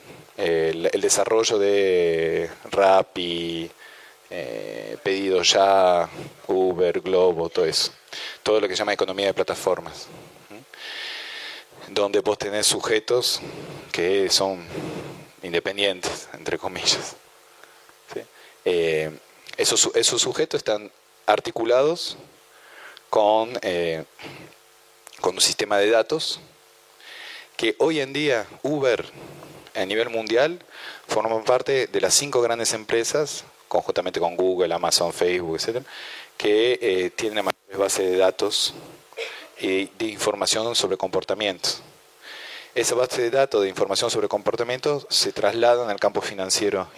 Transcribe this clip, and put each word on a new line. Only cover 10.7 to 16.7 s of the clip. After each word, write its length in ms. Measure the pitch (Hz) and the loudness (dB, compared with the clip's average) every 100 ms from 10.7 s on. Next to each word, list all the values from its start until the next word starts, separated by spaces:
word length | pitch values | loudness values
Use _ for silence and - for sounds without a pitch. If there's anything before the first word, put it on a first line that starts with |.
| - - - - - - - - - - - - | -18 -14 -10 -10 -10 -12 -12 -14 -14 -18 -20 -6
Donde 260 | 104 101 101 | 0 2 2
vos 180 | 104 101 | 0 -2
tenés 300 | 104 104 101 | -2 -2 0
sujetos 720 | 104 117 110 - 123 - - - - - - - | 0 0 -2 2 0 0 -4 -8 -14 -14 -16 -8
que 380 | - 87 98 92 | -2 0 2 2
son 360 | - 98 92 87 - - - - - - - | 2 0 -4 -8 -10 -8 -10 -12 -16 -20 -16
independientes, 840 | 90 85 98 101 101 90 - - - | -4 -2 -2 -2 -2 -2 -6 -8 -12
entre 240 | - - - | -10 -6 -6
comillas, 580 | 95 | -6